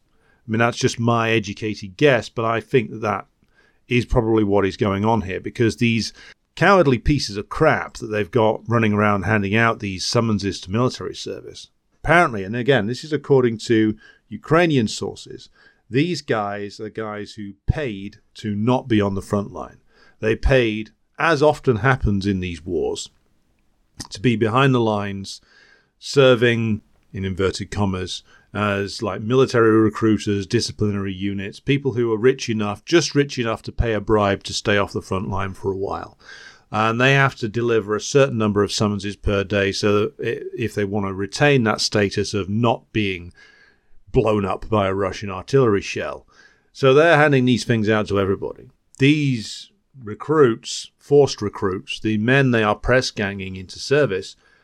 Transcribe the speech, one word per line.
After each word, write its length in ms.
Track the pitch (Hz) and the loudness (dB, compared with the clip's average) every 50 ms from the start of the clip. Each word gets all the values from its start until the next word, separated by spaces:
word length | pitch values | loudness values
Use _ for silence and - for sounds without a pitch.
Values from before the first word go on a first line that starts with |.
| _ _ _ _ _ _ _ _ _ | _ _ _ _ _ _ _ _ _
I 40 | - | -4
mean, 80 | 107 110 | -2 0
that's 180 | 117 120 123 | 0 0 0
just 220 | - 131 123 - - | 0 -2 -2 -2 0
my 320 | 117 117 117 117 113 113 | 0 0 2 2 2 2
educated 680 | 113 113 98 95 101 - 113 107 107 - - 98 90 | 0 0 0 -4 -8 -8 -8 -8 -8 -10 -12 -14 -2
guess, 320 | - 143 147 131 117 101 - | 2 2 4 4 2 0 -4
but 160 | - - 113 | -6 -4 -2
I 140 | 113 113 110 | -2 -2 -4
think 320 | 107 - - 131 107 107 | -2 0 0 0 0 -2
that 100 | 117 110 | -4 -6
that 240 | 117 107 101 95 - _ _ _ _ _ _ _ _ _ _ _ _ - | -4 -4 -4 -4 -6 _ _ _ _ _ _ _ _ _ _ _ _ -2
is 140 | 123 123 110 | 0 0 0
probably 400 | - - 131 113 110 113 110 107 | 0 0 0 2 4 4 2 4
what 220 | 98 98 101 98 | 4 2 2 2
is 100 | 95 90 | 0 0
going 300 | - 117 104 98 98 104 | -2 -2 0 0 0 0
on 160 | 110 117 110 | 2 2 0
here, 180 | 101 92 92 90 | 0 -4 -6 -8
because 380 | - - - - 120 110 - | -8 -8 -2 0 0 0 0
these 340 | - 120 117 113 117 104 - - - - - - _ _ _ _ | 0 0 0 0 0 -2 -6 -10 -16 -20 -20 -20 _ _ _ _
cowardly 420 | - 156 185 202 190 165 139 127 | 0 4 4 6 6 6 4 2
pieces 400 | 113 - - 147 139 - - 101 | 2 2 0 0 0 -2 -6 -8
of 100 | 101 101 | -10 -10
crap 480 | - - - 160 156 123 95 87 - - | -8 -2 0 2 2 2 2 -2 -8 -12
that 120 | - - | -12 -10
they've 240 | 113 107 107 104 87 | -6 -4 -4 -2 0
got 300 | - 123 110 107 - - - | 2 2 2 2 2 0 -2
running 240 | - 117 117 110 107 | -2 0 2 2 2
around 320 | 104 104 107 104 104 98 92 | 2 2 2 2 2 0 0
handing 320 | 98 110 107 98 98 101 | 0 0 0 0 0 2
out 240 | 113 117 117 113 - | 2 2 2 0 -2
these 260 | 104 101 92 90 - | -4 -6 -6 -6 -4
summonses 540 | - - 120 117 113 107 98 98 98 87 - | -2 0 0 2 2 0 0 -2 -4 -6 -6
to 100 | - 92 | -6 -4
military 460 | 95 113 127 123 - - 95 87 - | -2 0 0 0 -2 -4 -8 -10 -10
service, 540 | - - - 98 - - - - - - - _ _ _ _ _ _ - | -10 -10 -12 -12 -12 -14 -16 -18 -20 -20 -20 _ _ _ _ _ _ 0
apparently, 400 | 135 156 175 175 151 117 101 95 | 2 4 4 4 2 0 -4 -6
and 100 | 92 110 | -6 -6
again, 340 | 123 120 123 139 127 98 | -2 0 2 2 2 2
this 180 | 104 127 - - | -2 -6 -8 -6
is 80 | 156 151 | -6 -6
according 440 | 135 - - 143 131 123 120 117 | -4 0 2 4 4 4 2 0
to 380 | 110 - - 120 110 110 107 107 - - - - _ _ | -2 -2 2 2 4 4 2 0 -2 -8 -20 -20 _ _
Ukrainian 640 | - 107 - - - 147 165 180 170 151 131 110 104 | -16 -16 -12 -2 0 2 4 4 4 4 2 2 0
sources, 580 | - - - 98 - - - - - - - - _ _ _ _ _ _ _ - | -2 -6 -8 -8 -8 -12 -16 -18 -18 -18 -20 -20 _ _ _ _ _ _ _ -4
these 320 | 107 131 151 175 175 143 | -2 -2 0 0 -2 -6
guys 600 | - - 127 110 104 101 101 104 101 104 - - | -4 -4 -2 -2 -2 -4 -6 -8 -10 -10 -12 -12
are 80 | 110 107 | -14 -10
guys 460 | - - 110 107 104 104 104 98 - | -8 -8 -8 -8 -8 -10 -12 -12 -14
who 180 | 107 104 98 98 _ _ | -14 -14 -14 -16 _ _
paid 520 | - - 160 151 127 107 95 98 104 - - _ _ _ | -2 -2 -2 -4 -6 -8 -8 -10 -14 -14 -18 _ _ _
to 200 | - - 110 104 | -10 -8 -6 -4
not 340 | 101 107 120 127 131 135 131 | -2 0 0 0 0 0 0
be 100 | 113 107 | 2 2
on 160 | 101 101 98 | 2 0 -2
the 60 | 98 | -4
front 320 | 90 - - 101 98 - 90 | -4 -4 -4 -4 -4 -6 -10
line. 240 | 80 65 - - _ _ _ _ _ _ _ _ _ | -14 -14 -16 -18 _ _ _ _ _ _ _ _ _
They 160 | - 110 113 | -2 -2 0
paid, 560 | 107 - - 135 131 120 110 107 110 110 - _ _ _ _ _ | 0 2 2 4 4 4 2 0 -4 -8 -10 _ _ _ _ _
as 240 | - 143 165 165 139 | -2 0 0 2 4
often 360 | 147 151 147 - - 135 120 | 4 4 2 2 2 0 0
happens 500 | 104 95 135 131 127 - 110 101 98 95 | 2 2 2 2 2 0 0 0 0 0
in 140 | 101 101 92 | 0 0 -2
these 240 | 90 90 87 80 80 | -2 -6 -8 -8 -8
wars, 440 | 90 87 78 69 - 85 82 - - _ _ _ _ _ _ _ _ _ _ _ _ _ _ _ _ _ - - - | -6 -4 -2 -2 -2 -4 -6 -10 -14 _ _ _ _ _ _ _ _ _ _ _ _ _ _ _ _ _ -18 -16 -16
to 100 | - - | -8 -2
be 160 | 98 135 117 | 0 0 2
behind 400 | 107 113 107 104 131 135 139 131 | 2 2 2 2 4 4 4 4
the 60 | 120 | 4
lines, 580 | 117 110 107 101 101 101 98 98 98 - - - _ _ _ _ _ _ _ _ _ _ _ | 2 2 0 -2 -2 -6 -8 -10 -10 -12 -16 -18 _ _ _ _ _ _ _ _ _ _ _
serving, 840 | _ - - - 139 135 127 127 113 123 120 117 113 117 113 107 104 - _ _ _ _ _ - | _ -14 0 4 6 6 6 6 6 4 2 2 2 0 -2 -2 -4 -6 _ _ _ _ _ -10
in 100 | 95 95 | -6 -6
inverted 480 | 95 95 87 98 92 85 - 101 - | -4 -2 -2 -2 -2 -2 -4 -8 -6
commas, 500 | - - 104 95 92 92 92 90 - - - _ _ _ _ _ - | -4 -2 0 0 -2 -4 -6 -8 -10 -12 -14 _ _ _ _ _ -6
as, 480 | 101 104 104 101 98 101 98 - - 117 | -2 -2 -2 -2 -2 -4 -6 -8 -6 -6
like, 180 | 101 92 110 | -6 -6 -6
military 480 | 113 107 127 131 131 113 - 120 113 113 | -4 0 2 2 2 2 2 2 2 4
recruiters, 800 | 110 113 110 107 104 - 113 110 110 98 - 107 101 101 98 | 4 4 4 2 2 0 0 2 2 0 0 -2 -2 -2 -2
disciplinary 640 | 85 - 113 - - - - 107 104 101 101 98 101 98 | -2 -2 -2 -2 -4 -4 -4 -2 -2 -2 -4 -4 -6 -6
units, 460 | 90 95 101 98 98 95 104 - - | -6 -6 -6 -4 -6 -8 -10 -12 -8
people 340 | - - 139 139 143 135 104 | -4 -2 -2 -2 -2 -2 -2
who 180 | 120 120 117 | -2 0 0
are 60 | 113 | 0
rich 320 | 107 110 127 143 139 - - | 2 2 2 2 2 -2 -4
enough, 340 | 113 107 104 104 101 - _ | -4 -2 -2 -4 -6 -8 _
just 280 | - 165 170 - - - | 0 2 2 2 2 0
rich 240 | 143 143 143 - | 0 0 0 -2
enough 240 | 131 120 113 110 - | -4 -4 -4 -4 -6
to 100 | - - | -8 -6
pay 220 | - - 123 117 110 | -4 -2 0 0 -2
a 80 | 104 | -2
bribe 400 | 101 107 110 107 104 98 98 92 | 0 2 2 2 4 2 0 -2
to 120 | - - 95 | -4 -6 -8
stay 240 | - - 117 104 | -4 -2 0 2
off 160 | 101 98 95 - | 2 0 0 -4
the 80 | 104 | -8
front 280 | - - - 95 - - | -6 -4 -4 -4 -4 -4
line 240 | 98 95 98 95 95 | -4 -4 -4 -6 -8
for 180 | - - 101 | -6 -6 -6
a 60 | 95 | -4
while. 400 | 95 95 92 85 82 87 - - _ _ - - - - - - _ _ _ | -4 -4 -6 -6 -8 -10 -12 -18 _ _ -20 -20 -20 -20 -20 -20 _ _ _
And 280 | - 107 110 113 113 117 | -2 0 0 0 2 2
they 140 | 127 131 139 | 4 4 4
have 220 | 139 139 131 - | 4 4 2 0
to 140 | - - 113 | -4 -6 -6
deliver 460 | 95 117 117 120 117 110 98 101 107 | -4 -2 0 0 0 0 0 0 -4
a 60 | 104 | -4
certain 360 | - - - 143 135 139 123 | -2 0 2 4 4 4 2
number 260 | 113 110 107 101 101 101 | 0 0 2 2 2 0
of 80 | 95 | 0
summonses 440 | - - 113 104 104 101 92 104 98 | 0 0 0 0 0 -2 -6 -8 -10
per 280 | - - - 104 98 98 | -6 -2 -2 0 0 0
day 280 | 92 104 101 98 98 | 0 0 0 0 0
so 280 | 95 - - 107 104 104 | 0 0 0 2 2 2
that 140 | 107 - - - | 2 0 -4 -6
i-, 240 | - 117 117 - - - - | -6 -6 -6 -6 -8 -10 -8
if 160 | - 120 104 - | -6 -6 -4 -4
they 120 | 107 104 | -4 -4
want 200 | 98 101 107 98 | -2 -2 -4 -4
to 80 | 98 95 | -4 -4
retain 500 | 92 101 98 - - 147 147 143 135 113 | -6 -8 -6 -2 2 2 4 4 4 4
that 180 | 110 104 - | 2 0 0
status 520 | - - - 110 104 98 - - 98 - - | -2 -2 0 0 0 0 0 -2 -4 -4 -4
of 160 | 101 95 87 | -4 -4 -2
not 420 | 101 110 117 117 127 - - _ - | -2 0 2 0 0 -2 -6 _ -4
being 380 | 113 104 98 95 87 85 87 - _ - - _ _ _ _ _ _ _ _ - - - - | -2 -2 -2 -4 -6 -10 -16 -20 _ -20 -20 _ _ _ _ _ _ _ _ -20 -20 -14 -2
blown 320 | - 135 107 110 107 107 98 | 0 2 2 4 2 2 0
up 240 | 95 95 - - - | -2 -4 -6 -4 -2
by 180 | 110 107 98 | 0 0 0
a 60 | 95 95 | 0 0
Russian 360 | 98 98 92 92 - 107 101 | -2 -4 -4 -4 -6 -10 -10
artillery 520 | 95 92 90 - - 135 131 113 101 98 | -10 -12 -4 0 2 4 4 4 2 2
shell. 440 | - - - 110 87 76 65 - - _ _ _ - _ _ _ _ _ | 0 -4 -8 -8 -8 -8 -10 -12 -16 _ _ _ -20 _ _ _ _ _
So 220 | _ - - 135 131 | _ 0 4 4 6
they're 240 | 143 156 170 165 | 6 6 6 6
handing 280 | 143 151 151 143 131 123 | 6 6 4 4 4 4
these 200 | 127 123 110 - | 2 2 2 0
things 240 | - 120 113 107 104 | 0 0 0 2 2
out 180 | 110 107 104 | 2 0 0
to 120 | - 98 101 | 0 0 0
everybody. 500 | 98 92 98 95 - - - - - 127 _ _ _ _ _ | 0 0 -2 -2 -4 -8 -10 -12 -18 -20 _ _ _ _ _
These 720 | - 135 139 151 156 147 139 127 113 101 - - - - - _ _ _ _ _ 135 | 2 4 4 4 4 2 -2 -2 -4 -6 -10 -14 -16 -18 -20 _ _ _ _ _ -18
recruits, 920 | 123 104 107 - - - 151 156 143 123 113 127 - - - - - - _ | -14 -14 -14 -8 -4 0 4 6 6 4 4 0 -6 -10 -10 -10 -12 -14 _
forced 440 | _ _ - 143 147 139 127 - - | _ _ 2 4 4 6 4 2 -4
recruits, 580 | 104 101 - - - 95 92 101 - - - - | -6 -6 -4 -4 -4 -4 -4 -6 -8 -10 -10 -6
the 180 | - 110 110 | -2 -2 0
men 340 | 107 107 120 131 139 139 131 | 0 2 2 4 4 4 4
they 120 | 120 113 110 | 2 2 2
are 120 | 104 104 | 2 0
press 360 | - - - 123 127 123 - | 0 0 2 2 2 0 -2
ganging 440 | - - 104 98 101 98 95 95 92 | -4 -6 -6 -6 -6 -8 -10 -10 -10
into 240 | 95 95 90 - - | -12 -12 -14 -14 -14
service, 560 | - - 135 147 147 117 95 92 - - - _ _ _ _ _ | -4 0 2 2 2 2 0 -4 -6 -8 -14 _ _ _ _ _